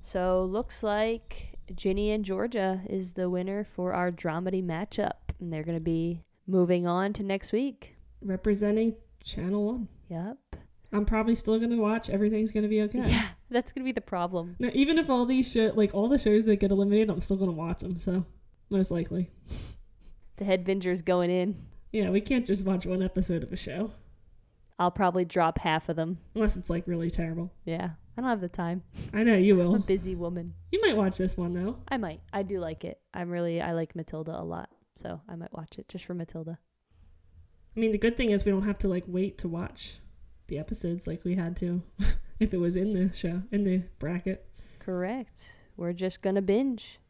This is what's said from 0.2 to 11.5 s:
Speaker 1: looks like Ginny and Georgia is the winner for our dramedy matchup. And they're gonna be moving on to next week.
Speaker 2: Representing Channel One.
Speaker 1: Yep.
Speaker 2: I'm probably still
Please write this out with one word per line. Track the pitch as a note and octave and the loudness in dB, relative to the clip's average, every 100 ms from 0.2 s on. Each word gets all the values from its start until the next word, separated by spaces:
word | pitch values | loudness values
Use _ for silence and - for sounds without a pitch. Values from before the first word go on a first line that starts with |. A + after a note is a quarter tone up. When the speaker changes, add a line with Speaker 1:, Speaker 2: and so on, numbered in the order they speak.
| F#3 F#3 F#3 | 2 2 2
Speaker 1:
looks | G3+ B3 - | -2 -4 -4
like | G#3+ G#3 A3 A3+ - - - - - F3+ | -2 0 0 -2 -6 -10 -10 -12 -10 -4
Ginny | F#3+ F#3+ G#3 | 0 2 2
and | G#3+ | 0
Georgia | G3 F#3+ A3+ A#3+ F#3+ F#3+ F#3+ | 0 -2 -2 0 0 0 -2
is | F#3+ F#3 | -4 -4
the | F3 F3+ | -4 -2
winner | F3+ F#3 G3+ G#3+ | 0 -2 -4 -6
for | - F3+ | -4 -2
our | F#3 F3+ | 0 -2
dramedy | E3+ F3 D#3+ F#3 F#3+ | -2 -4 -2 -2 -2
matchup. | F3+ D#3+ G#3 - G3+ - - - | -2 -4 -4 -2 -2 -2 -10 -8
And | F3 | -6
they're | D#3+ | -6
gonna | D#3 E3 | -4 -4
be | D#3+ E3 E3 E3+ - _ - | 0 0 -2 -4 -10 _ 0
moving | F#3 F3 F3+ F3 | 4 4 4 2
on | F3 G3 | 2 0
to | G#3 | -2
next | G3 G3 - | -2 -2 0
week. | G#3+ C#4 - - - - - | 0 0 -6 -20 -20 -20 -12
Speaker 2:
Representing | G3+ F#3+ G#3+ G3+ G#3 G#3+ A3+ A3 - - | -6 -2 2 2 2 2 2 -2 -14 -20
Channel | - - F3+ G3+ G#3 | -12 -6 -2 0 0
One. | B3 G#3 - - | -2 -8 -12 -10
Speaker 1:
Yep. | E3 F#3+ C4+ _ - - - - | -8 -6 -10 _ -18 -18 -20 -4
Speaker 2:
I'm | G#3 G#3 | 0 2
probably | A3 A3+ A3+ | 2 4 2
still | - | 2